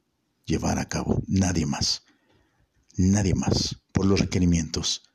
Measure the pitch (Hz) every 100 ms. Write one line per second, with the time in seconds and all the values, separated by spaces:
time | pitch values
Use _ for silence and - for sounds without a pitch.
0 | _ _ _ _ - 82 - - - -
1 | - - - 95 92 87 71 69 - -
2 | _ _ _ _ _ _ _ _ _ -
3 | 92 101 95 - - - - - _ -
4 | 95 95 90 98 90 85 80 82 - -
5 | _